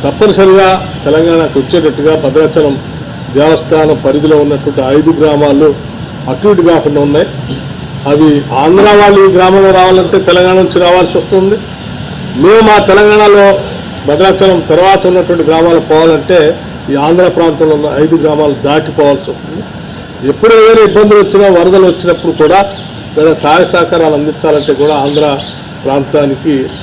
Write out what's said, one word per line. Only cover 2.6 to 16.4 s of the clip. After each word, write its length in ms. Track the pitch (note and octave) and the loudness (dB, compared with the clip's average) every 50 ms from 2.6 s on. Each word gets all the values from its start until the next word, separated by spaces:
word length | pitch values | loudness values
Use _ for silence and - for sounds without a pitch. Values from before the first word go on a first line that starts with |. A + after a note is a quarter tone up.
| D3+ C#3+ C#3 - - - - - - - - - - - A#2+ | 0 0 -2 -4 -8 -12 -14 -14 -14 -14 -14 -14 -12 -6 -2
దేవస్థానం 680 | C3+ D3 D#3 D#3+ - - - E3 D#3 D#3 D3+ D3+ B2+ - | 0 0 2 0 0 -2 -2 -2 0 0 0 0 -2 -2
పరిధిలో 320 | C#3 C3+ D3 D3 D#3 D#3 D3 | -2 -2 0 0 0 2 2
ఉన్నటువంటి 440 | D3 C#3+ C#3 C#3 C#3 D3+ C3+ C#3 | 0 0 -2 -4 -4 -6 -4 -4
ఐదు 280 | C3 C3 C#3 D3+ D#3 E3 D#3 C#3+ | -2 0 0 0 2 0 0 0
గ్రామాలు 720 | D#3 D3+ D3 C#3+ D3 D3 C#3 C#3 D#3 D3+ C#3 - - - - - - - - - - - | 0 0 0 0 0 0 2 2 2 2 0 -2 -8 -14 -14 -14 -14 -14 -14 -12 -10 -8
అటు 180 | C3+ D3 - G#3 | -8 -2 0 0
ఇటు 140 | G#3 F3 | 2 2
కాకుండా 400 | E3+ E3 E3+ D3+ C#3+ D3+ C#3+ C#3+ | 2 2 2 2 0 -2 -2 -2
ఉన్నాయి. 240 | C#3+ C#3+ C#3+ D3+ F3+ - - C3+ - - B2+ - - - - - - - - - - C#3 | -2 0 0 -2 -2 -4 -6 -10 -10 -10 -10 -10 -10 -12 -12 -14 -14 -14 -12 -8 -4 -2
అవి 340 | D3 D3 D#3 D#3 D3 C#3+ C#3 C3+ A#2+ | 0 2 2 2 2 0 -2 -4 -4
ఆంధ్ర 280 | C3 C#3+ D#3+ F3+ G3 G3+ | -2 0 2 2 4 4
వాళ్ళు 460 | G#3 G#3 G#3 G#3 G3+ G3 G3 G3 F#3+ | 4 4 4 4 4 4 4 4 4
ఈ 40 | F3+ | 4
గ్రామంలో 380 | F3+ F#3 F#3 F#3+ G3 G3 F#3+ | 2 2 2 4 4 4 4
రావాలంటే 480 | F#3 F#3 F3+ F#3 F#3 F#3 F3+ E3 - F#3+ | 4 4 4 4 2 2 0 0 0 -2
తెలంగాణ 360 | F#3+ E3+ F3 F3+ F3+ F#3 F#3 | 0 2 2 2 2 2 2
నుంచి 240 | F#3 F#3 - - F3 | 2 0 0 0 0
రావాల్సి 380 | F3 F3 F3+ F3+ F3+ E3+ - - | 2 2 2 2 0 0 -2 -4
వస్తుంది. 380 | - - G#3 F#3+ F#3 G3 G#3 A3+ - - - - - - - - - - - - - - - | -4 -2 -2 0 0 0 -2 -4 -6 -10 -14 -14 -14 -14 -12 -12 -12 -12 -12 -12 -12 -10 -4
మేము 260 | B2+ C#3+ F3+ G#3+ A3+ | 0 2 4 4 4
మా 160 | A3 G#3+ G#3+ G#3 | 4 4 4 2
తెలంగాణలో 840 | G3+ G3+ F#3+ G3+ G#3 G#3 G#3 G#3+ G#3 G#3 G3+ G3+ G3+ G3 G3 G3 - - - - - - - - - C3 | 2 2 2 4 4 4 4 4 4 4 6 6 6 4 2 0 -2 -8 -10 -12 -12 -12 -12 -10 -4 -4
భద్రాచలం 560 | D3 D3+ F#3 F#3+ - - G3 F#3+ F#3 E3+ - - | 0 0 2 0 2 2 2 0 0 0 0 0
తర్వాత 380 | D#3 D#3+ F3+ F#3+ G3 F#3+ - F#3 | 0 2 2 2 2 2 2 0
ఉన్నటువంటి 360 | F3+ F#3 E3 - F3 E3+ D#3 | 0 0 0 0 -2 -2 0
గ్రామాలు 360 | C#3+ D#3+ E3 E3 E3+ E3+ D#3+ | 0 0 2 2 2 2 2
పోవాలంటే 800 | - - D#3 D#3 D#3+ E3 D#3+ D3+ C#3+ - F#3 F3 | 0 2 2 2 4 2 2 0 0 0 2 2